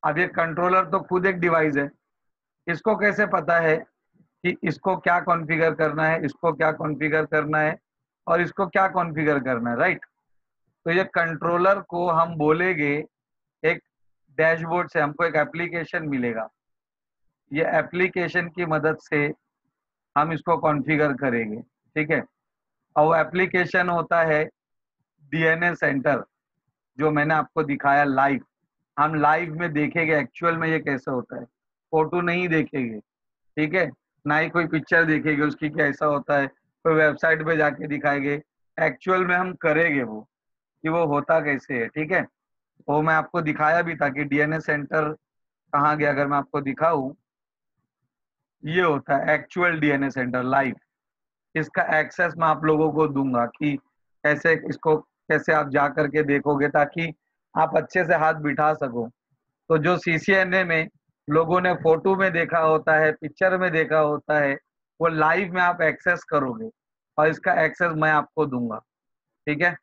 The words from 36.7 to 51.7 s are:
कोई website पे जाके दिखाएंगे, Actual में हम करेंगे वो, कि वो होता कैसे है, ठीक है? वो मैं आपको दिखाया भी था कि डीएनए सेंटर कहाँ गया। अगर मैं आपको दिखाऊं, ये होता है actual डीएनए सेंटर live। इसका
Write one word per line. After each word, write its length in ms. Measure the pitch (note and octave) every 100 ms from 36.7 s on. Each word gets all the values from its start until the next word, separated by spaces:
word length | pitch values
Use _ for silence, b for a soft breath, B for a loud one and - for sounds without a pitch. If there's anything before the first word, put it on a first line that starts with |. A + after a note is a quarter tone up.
| _
कोई 100 | E3
website 520 | D#3 D#3 D3 E3 D#3+ D#3+
पे 120 | D#3+
जाके 300 | D3+ C#3 D3+
दिखाएंगे, 560 | D3 D3 C#3+ C#3 C#3+ - _ _ -
Actual 460 | D#3+ - F#3 F#3 F3+
में 100 | F3+
हम 180 | F#3
करेंगे 500 | F3 E3+ D3+ E3+ C#3+
वो, 240 | A#2 G#2+ A2 _ _ _ _ _
कि 80 | D#3+
वो 160 | E3 E3
होता 340 | C#3+ C#3+ D#3+
कैसे 340 | D3 C#3 -
है, 140 | C3 A2
ठीक 240 | D3+ D#3
है? 160 | F3+ A#2 _ _ _ _ _ -
वो 120 | D3
मैं 120 | D#3
आपको 280 | D#3 D3+ F3+
दिखाया 400 | D#3 D3 D3+ E3+
भी 140 | E3+ D#3
था 140 | C#3+
कि 140 | C3+
डीएनए 360 | D3 C#3 D3+ D#3+
सेंटर 520 | D3+ D3 C#3+ D#3 D3+ D#3 _ _ _ _ _
कहाँ 240 | D3 D3 D3+
गया। 120 | D3
अगर 180 | C#3 C#3+
मैं 100 | C#3+
आपको 240 | C#3 D3
दिखाऊं, 520 | C#3 B2+ D#3+ D#3+ C3+ - _ _ _ _ _ _ _ _ _ _ _ _ _ _ D3+
ये 160 | E3+
होता 360 | F3 C#3+ - C#3
है 180 | D#3+ D3+
actual 440 | - F3+ F3 D#3+
डीएनए 300 | D3 C#3 C#3
सेंटर 340 | B2+ B2 B2+
live। 320 | B2 C#3 C3+ G#2 _ _ _ _ _ _ _ D#3+
इसका 440 | D3+